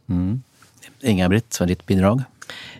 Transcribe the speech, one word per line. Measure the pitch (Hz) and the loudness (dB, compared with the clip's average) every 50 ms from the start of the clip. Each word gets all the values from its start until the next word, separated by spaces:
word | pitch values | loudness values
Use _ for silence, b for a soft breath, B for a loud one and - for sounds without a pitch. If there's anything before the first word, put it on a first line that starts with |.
| _ - | _ -4
Mm. | 92 87 90 95 113 131 - _ _ _ B B B B B B B _ | -2 -2 0 -2 -2 -4 -8 _ _ _ B B B B B B B _
Inga-Britt, | - 120 101 90 90 90 98 117 - - - - | -2 0 2 2 2 2 2 0 0 -2 -4 -2
vad | 90 | -2
är | 87 90 | -2 -2
ditt | - - | -2 -2
bidrag? | - 95 92 92 101 117 135 131 - _ B B B B B B B B B | 0 2 2 4 4 2 2 -2 -6 _ B B B B B B B B B